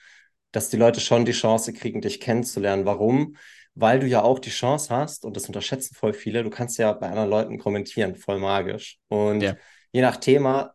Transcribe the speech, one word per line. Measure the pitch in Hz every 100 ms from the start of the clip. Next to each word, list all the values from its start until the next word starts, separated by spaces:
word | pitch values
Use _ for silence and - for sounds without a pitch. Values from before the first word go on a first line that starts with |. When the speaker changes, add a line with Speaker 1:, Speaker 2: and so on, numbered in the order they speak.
| _ - _ _ _
Speaker 1:
dass | 110 -
die | 107
Leute | 117 113
schon | - 120
die | 120
Chance | 117 113 110 117
kriegen, | 110 120 110
dich | 110 -
kennenzulernen. | - 117 120 98 101 98 98
Warum? | 95 110 131 147 - - - _
Weil | - 110 131
du | 135
ja | 120
auch | 113 131
die | 117
Chance | - 123 151 -
hast, | 123 151 -
und | 117 101
das | -
unterschätzen | 98 - 131 -
voll | - 110
viele, | 107 110 113
du | 110
kannst | - 120 -
ja | 107
bei | 104 98
anderen | 104 104
Leuten | 107 110 113
kommentieren, | 107 101 98 - 98 92
voll | - 101
magisch. | 98 98 95 107 - - -
Und | 107 104 107
Speaker 2:
Ja. | 101 98 - _ _
Speaker 1:
je | 123
nach | 127 117
Thema, | - 139 135 135 139